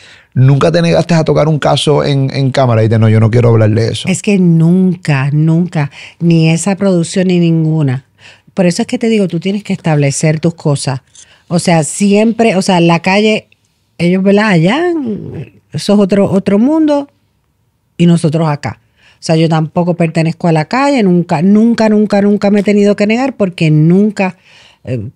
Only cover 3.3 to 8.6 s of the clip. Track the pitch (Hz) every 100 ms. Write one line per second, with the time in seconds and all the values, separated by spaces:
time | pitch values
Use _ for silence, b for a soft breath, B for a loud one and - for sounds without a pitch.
3.3 | 117 117 113 107 107 113 - 180 175 -
4.3 | 202 175 165 165 180 185 180 - 139 143
5.3 | 147 160 165 180 160 127 B B B 170
6.3 | 165 160 165 202 190 196 175 165 196 185
7.3 | 175 170 165 156 156 143 131 - _ B
8.3 | B B -